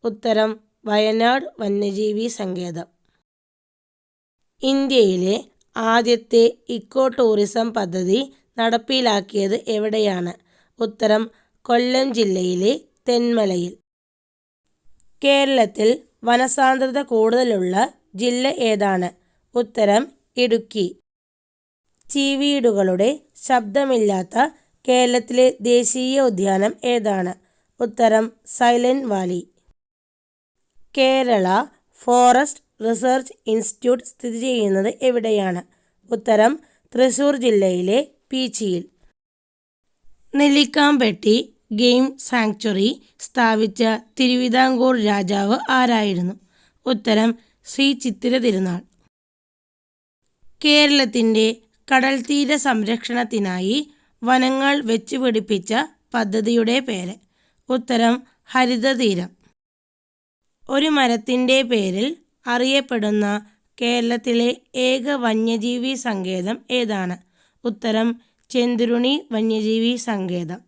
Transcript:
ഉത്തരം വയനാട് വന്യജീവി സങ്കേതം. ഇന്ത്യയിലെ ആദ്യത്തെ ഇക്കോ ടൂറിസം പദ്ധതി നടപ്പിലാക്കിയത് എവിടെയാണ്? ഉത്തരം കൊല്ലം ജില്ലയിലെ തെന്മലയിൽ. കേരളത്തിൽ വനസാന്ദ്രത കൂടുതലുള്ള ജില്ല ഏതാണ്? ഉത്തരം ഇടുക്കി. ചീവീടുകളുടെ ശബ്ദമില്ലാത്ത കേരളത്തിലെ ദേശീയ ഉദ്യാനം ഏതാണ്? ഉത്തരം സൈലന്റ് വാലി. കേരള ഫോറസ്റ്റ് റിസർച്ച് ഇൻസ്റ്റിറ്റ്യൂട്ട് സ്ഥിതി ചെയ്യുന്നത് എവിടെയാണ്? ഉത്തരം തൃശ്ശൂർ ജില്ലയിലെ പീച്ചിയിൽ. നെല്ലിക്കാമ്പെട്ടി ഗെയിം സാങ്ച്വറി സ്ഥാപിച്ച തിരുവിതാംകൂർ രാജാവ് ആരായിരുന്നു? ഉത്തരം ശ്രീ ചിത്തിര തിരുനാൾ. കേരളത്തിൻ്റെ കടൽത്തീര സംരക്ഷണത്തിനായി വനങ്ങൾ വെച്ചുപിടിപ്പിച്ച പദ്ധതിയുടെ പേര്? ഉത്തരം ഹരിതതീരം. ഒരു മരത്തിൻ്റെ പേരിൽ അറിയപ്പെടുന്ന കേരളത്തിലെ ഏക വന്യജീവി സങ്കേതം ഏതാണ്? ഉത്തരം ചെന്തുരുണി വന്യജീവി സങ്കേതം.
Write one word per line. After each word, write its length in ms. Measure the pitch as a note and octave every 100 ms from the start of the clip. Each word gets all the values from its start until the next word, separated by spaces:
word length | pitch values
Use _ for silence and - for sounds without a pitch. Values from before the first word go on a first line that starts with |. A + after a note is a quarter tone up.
| A#3
ഉത്തരം 420 | A3 A#3+ A3 A3 A3 _ _ A3
വയനാട് 580 | G#3 G#3+ A3 A#3 C4 - -
വന്യജീവി 640 | G#3 G3+ G3+ G3 G#3+ G#3 A#3 A#3
സങ്കേതം. 500 | G3 F3+ F3 E3 - _ _ _ _ _ _ _ _ _ _ _ _ _ _ _ _ _ C4
ഇന്ത്യയിലെ 640 | C#4 C#4 C4 G#3 F#3 F#3 G#3+ - _ _ - A3+
ആദ്യത്തെ 520 | A3+ A#3 A#3+ - A#3 A#3 - _ A#3+
ഇക്കോ 280 | - C4 C4 B3+
ടൂറിസം 500 | A#3+ G#3+ G#3 A#3 A3+ A3+
പദ്ധതി 440 | F#3+ F#3 F3+ G#3 C4+ _ _ -
നടപ്പിലാക്കിയത് 1000 | A3+ A3+ A3+ C4 B3 G3+ G3 G#3+ G3 A3+ - G#3+
എവിടെയാണ്? 560 | G#3+ A3 G#3 F#3 F3 - _ _ _ _
ഉത്തരം 380 | A3 G#3+ G#3+ G#3+ A3 _ _ _ -
കൊല്ലം 380 | A#3+ B3 B3+ C4+ A#3
ജില്ലയിലെ 540 | G#3 F#3 F3+ F3+ F#3+ D4 - _ -
തെന്മലയിൽ. 640 | A#3+ A#3+ A#3 G#3 F3+ F3 G#3+ _ _ _ _ _ _ _ _ _ _ - - _ _
കേരളത്തിൽ 640 | C#4 C#4 C4+ C4+ G#3+ - G#3+ B3 - _ A3+
വനസാന്ദ്രത 680 | A#3+ B3+ B3 C4 C4 C4 C4 C#4
കൂടുതലുള്ള 640 | A3+ A3 A#3+ B3 G#3 F#3 F#3 C4+ _ _ F#3+
ജില്ല 260 | A#3+ B3 C4 E4 A#3
ഏതാണ്? 380 | G#3+ G3+ F#3 F3+ - _ _ _ A#3+
ഉത്തരം 420 | A#3 - G#3 G#3 C#4 _ _ -
ഇടുക്കി. 420 | B3 A3+ A3+ A3 F#3 - _ _ _ _ _ _ _ _ _ _ -
ചീവീടുകളുടെ 960 | C#4 C#4 C#4 C#4+ C#4+ A#3 G3+ F#3+ F#3 G#3+ D4 _ - -
ശബ്ദമില്ലാത്ത 920 | B3+ G#3+ G#3 C#4 B3 G#3 F#3+ F3+ - C#4+ - _ _ -
കേരളത്തിലെ 600 | B3+ B3 B3 A#3 B3 B3+ - G#3+
ദേശീയ 500 | A#3+ A#3+ C4 B3+ C4+ C4
ഉദ്യാനം 440 | F#3+ G3 F#3+ G#3 - B3
ഏതാണ്? 400 | A#3+ G#3 G3 F3+ F3+ _ _ _ _
ഉത്തരം 400 | A#3+ A3+ A#3 A3 A3+ - - -
സൈലന്റ് 520 | A#3+ B3 B3 C4+ C4
വാലി. 300 | G3 F#3 F3+ - _ _ _ _ _ _ _ _ _ _ _ _ - - -
കേരള 500 | C4 C4 B3+ A3 F#3 G3 C#4 _ _ _
ഫോറസ്റ്റ് 600 | - B3 B3 B3 C#4+ - _ _
റിസർച്ച് 500 | A3 A3+ B3+ C4 C4 - -
ഇൻസ്റ്റിറ്റ്യൂട്ട് 540 | A3 A3 - A#3+ B3 -
സ്ഥിതി 300 | - A#3+ A3+ C4
ചെയ്യുന്നത് 440 | B3 G#3 F#3+ G3+ B3 C4
എവിടെയാണ്? 540 | A#3+ A3+ G#3+ F#3+ F3 - _ _ _ _
ഉത്തരം 380 | - G#3+ G#3+ A3 D#4 _ _ _
തൃശ്ശൂർ 400 | A#3+ C4 A#3+ C#4+ C#4+
ജില്ലയിലെ 540 | A#3+ G#3 F#3+ F3+ F3+ A3+ D4+ _ _
പീച്ചിയിൽ. 520 | C4 B3+ - G#3 F3+ F3 _ _ _ _ _ _ _ _ _ _ _ - - _ C#4
നെല്ലിക്കാമ്പെട്ടി 960 | C#4+ C#4 B3+ - C#4+ D4 A#3+ F3 - A3+ - _ _ G#3+
ഗെയിം 240 | B3 B3 C4 C4+ -
സാങ്ച്വറി 640 | B3 G#3+ G#3 A3 G3 G3+ - _ _ -
സ്ഥാപിച്ച 560 | - A#3 A3 A3 G#3+ A3+ A3 - -
തിരുവിതാംകൂർ 760 | B3+ B3 B3+ B3 C4 B3+ B3+ B3+ G#3+
രാജാവ് 460 | G3+ F#3+ G3+ G3 A#3+ - C4
ആരായിരുന്നു? 560 | B3+ A3+ G#3 F3+ F3+ G3 _ _ _ _ -
ഉത്തരം 380 | A#3+ A3+ G#3+ A3+ A#3 _ _ -
ശ്രീ 160 | - C#4 C#4
ചിത്തിര 320 | C4 - B3 B3+
തിരുനാൾ. 380 | A#3+ F#3+ F#3+ F3 - _ _ _ _ _ _ _ _ _ _ _ _ _ _ _ - _
കേരളത്തിൻ്റെ 840 | D4+ D4 D4 C#4+ C4 A#3+ A3+ A3 A3 A3+ _ _ -
കടൽത്തീര 600 | A#3+ C4 C4+ A#3+ C#4+ C4+ D4 C#4+
സംരക്ഷണത്തിനായി 1120 | A3+ G#3 A#3 - A#3+ A3+ A3+ G3 F3+ F#3 C4 D4 _ _ _ A#3
വനങ്ങൾ 460 | B3+ B3+ C4+ C#4 C#4+ A#3+
വെച്ചുപിടിപ്പിച്ച 840 | A3+ - C4+ B3+ A3 G3 G3+ F3+ A3 D4+ _ _
പദ്ധതിയുടെ 640 | A#3+ G#3+ G#3+ G#3+ A#3 A3+ B3+ C4
പേര്? 260 | G3 F3+ - _ _ _ _ _
ഉത്തരം 400 | B3+ B3 A#3+ A#3 B3 - _ _
ഹരിതതീരം. 800 | B3+ B3+ B3 B3+ C4 A#3+ F3+ F3+ _ _ _ _ _ _ _ _ _ _ _ _ _ -
ഒരു 140 | C4+ D#4 D4
മരത്തിൻ്റെ 640 | B3+ A#3 A3 B3 B3+ C4 B3
പേരിൽ 360 | A3 G3 F#3 B3+ E4+ _ _ -
അറിയപ്പെടുന്ന 720 | A#3+ C4 C4+ C4+ A3+ G#3 G#3 G#3 G#3 G#3 _ _ -
കേരളത്തിലെ 720 | A#3+ A#3+ A#3 A#3+ A#3 A#3 A#3+ - _ C4 B3+
ഏക 180 | C4 B3 C#4+
വന്യജീവി 680 | A#3+ A3 A3+ A3+ A3+ B3 B3+ C4+ B3
സങ്കേതം 500 | G3+ F#3 F#3 F3+ A#3 _ B3
ഏതാണ്? 380 | A#3 G#3 F#3 F3+ _ _ _ _ A#3+
ഉത്തരം 400 | G#3+ A#3 A3 A3+ A#3 _ _ _
ചെന്തുരുണി 640 | B3+ A#3+ A#3+ A#3+ A#3 B3 C#4+ -
വന്യജീവി 600 | A3 A3 A3 G#3+ A3+ A3+ A#3+ -
സങ്കേതം. 520 | G#3 F#3 F3+ E3 F#3